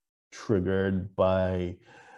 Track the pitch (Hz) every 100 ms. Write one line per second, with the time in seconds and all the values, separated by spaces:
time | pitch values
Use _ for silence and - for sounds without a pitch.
0 | _ _ _ - - 98 95 95 98 95
1 | 95 - 92 92 92 92 87 87 - -
2 | -